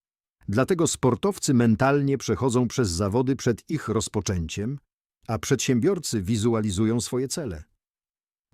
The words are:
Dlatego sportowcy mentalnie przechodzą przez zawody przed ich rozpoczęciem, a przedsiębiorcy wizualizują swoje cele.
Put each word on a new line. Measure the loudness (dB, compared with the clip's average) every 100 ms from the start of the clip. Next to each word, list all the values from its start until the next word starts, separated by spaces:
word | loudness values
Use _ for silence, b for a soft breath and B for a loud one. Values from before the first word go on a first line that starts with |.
| _ _ _ _ -2
Dlatego | 0 2 2 0
sportowcy | 2 2 2 0 -2 2
mentalnie | 4 4 4 4 2 2 -2
przechodzą | -2 -2 0 2 0
przez | 0 0
zawody | 0 0 0 0 0
przed | -2 -2 -4
ich | -6 -2
rozpoczęciem, | -4 -2 -4 -2 -4 -4 -6 -6 -8 _ _ _ _ -6
a | -4
przedsiębiorcy | -2 0 2 2 2 0 -2 -4
wizualizują | 0 0 2 0 0 0 0 0
swoje | -2 -4 -4
cele. | -6 -6 -8 -14 _ _ _ _ _ _ _ _